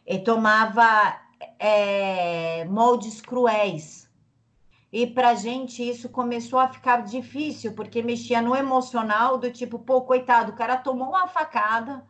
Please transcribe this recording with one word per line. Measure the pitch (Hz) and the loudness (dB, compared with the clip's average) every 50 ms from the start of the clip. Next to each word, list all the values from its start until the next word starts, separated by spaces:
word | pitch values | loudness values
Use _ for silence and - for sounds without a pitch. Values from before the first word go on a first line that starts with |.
| _ | _
E | - 190 185 | -6 -6 -4
tomava, | - 233 226 226 220 214 214 214 220 214 196 233 233 226 220 214 208 180 - - - _ _ - - - - - | 0 0 0 2 4 4 4 4 4 2 4 4 6 6 6 6 4 2 0 -4 -12 _ _ -20 -20 -20 -10 -4
é, | 202 214 214 208 202 202 202 196 196 196 185 185 175 170 170 165 165 165 165 165 165 | 0 2 4 4 2 2 0 0 0 -2 -2 -2 -2 -2 -2 -4 -4 -4 -6 -6 -6
moldes | 175 196 220 233 240 240 233 - - - - | -4 0 2 4 4 4 2 0 -8 -14 -14
cruéis. | - - 240 247 240 226 214 214 208 196 165 151 - - - - - _ _ _ _ _ _ _ _ _ _ _ _ _ _ _ _ _ | -12 -8 -2 0 2 2 2 2 0 0 -2 -6 -10 -14 -20 -20 -20 _ _ _ _ _ _ _ _ _ _ _ _ _ _ _ _ _
E | - 226 240 | -2 -2 -2
pra | 240 233 254 247 240 233 | -2 2 2 4 4 4
gente | 202 196 233 247 262 262 247 - 240 240 | 2 0 -6 -6 -6 -8 -8 -8 -6 -6
isso | 240 247 233 - 240 | -6 -6 -8 -10 -10
começou | - 254 247 240 240 233 233 - 262 254 | -6 -4 -4 -4 -4 -6 -6 -2 2 2
a | 254 254 | 2 2
ficar | - - - 262 240 240 214 | 0 -4 0 0 0 0 0
difícil, | 202 226 262 247 - - 277 302 302 240 - - 214 - | -4 -8 -8 -10 -8 -8 -8 -8 -8 -8 -8 -10 -10 -8
porque | - 214 - - 233 226 | -10 -12 -8 -6 -6 -4
mexia | 233 240 233 - - 240 233 | -4 -4 -6 -4 -2 0 0
no | 226 240 254 | 2 2 0
emocional | 277 269 269 262 262 254 - - 233 220 214 208 214 233 262 262 | 0 0 0 0 0 0 -2 -4 -4 -2 0 2 2 2 2 2
do | 240 247 247 | 0 -2 -6
tipo, | 240 - 247 233 233 226 | -6 -6 -10 -10 -10 -8
"Pô, | - - 262 254 | -2 0 2 2
coitado, | 254 - 254 254 247 - 240 233 214 214 - | 2 2 0 2 4 4 4 4 4 0 -4
o | |
cara | - 233 233 254 254 | -6 -2 -2 -2 -2
tomou | - 269 254 247 262 269 | -2 -2 -4 -4 -4 -2
uma | 359 370 370 359 | 0 0 0 0
facada, | - 339 311 320 - 226 208 214 226 233 226 262 277 254 - _ | 0 -2 -4 -2 -2 -2 0 0 0 -2 -4 -6 -10 -14 -14 _